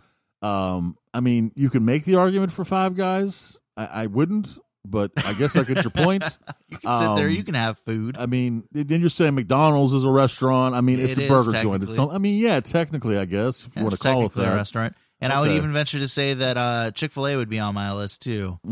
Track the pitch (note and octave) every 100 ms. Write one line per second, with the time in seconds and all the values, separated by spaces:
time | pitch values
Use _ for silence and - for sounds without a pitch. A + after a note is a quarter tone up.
0 | - _ _ - G#2 G2 F#2+ F2+ F2 -
1 | _ A#2+ B2 A#2+ A2 - C#3 B2+ A2+ D3
2 | D#3+ F#3 F#3 G3 F#3+ E3+ F3 F#3+ F#3+ F#3
3 | F#3 F#3+ G3 - - - _ - A2+ A2
4 | A2 G#2+ E3 G#3+ G3+ - _ _ G2+ G#2
5 | G2+ - G2 G2+ C#3+ E3 B2 C3+ A#2+ -
6 | E3 F#3+ D#3+ - - - - - - A#2+
7 | A2 G#2 G2+ E3 G#3 C3+ A2+ G#2+ - A2+
8 | A2+ B2 B2 B2+ B2 A#2 - D3+ C#3+ E3
9 | E3+ - D#3+ C#3 G2+ C3+ D#3 C#3+ C#3 C3+
10 | C3+ C3+ C3+ - C3 B2+ B2+ B2 B2+ B2+
11 | B2+ C3 C#3 C3+ A2+ G#2+ G#2+ F#2+ G2 A2+
12 | C#3+ G3 G3+ G#3 A3+ D#3 - E3+ D#3 D3+
13 | A#2 G2+ F#2+ G2 A#2+ - - - A2 G2
14 | C3+ C3 A2 - F#2+ G2 G2+ A2+ A2+ -
15 | _ - C3 C#3 D3+ D3+ D3+ D3 D3 C#3+
16 | C3+ C#3+ C#3 C3 C3 B2 B2 A#2 A2+ -
17 | D3+ - C#3 C#3 A2+ A2 G#2+ G2+ G2+ G2+
18 | G2+ - B2+ A2 F#2+ F2 F2+